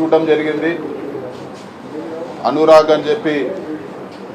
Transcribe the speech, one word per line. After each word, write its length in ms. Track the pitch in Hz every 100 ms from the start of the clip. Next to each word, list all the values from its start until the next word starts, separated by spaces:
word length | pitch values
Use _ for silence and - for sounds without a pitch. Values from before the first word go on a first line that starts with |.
చూడడం 260 | 160 160 156
జరిగింది, 520 | 151 156 147 165 170 - - - - - - - - - - - 151 165 160 170 - 117
అనురాగ్ 440 | 147 160 156 156
అని 120 | 151
చెప్పి 480 | 147 151 160 147 123 - 151 156 - - - - -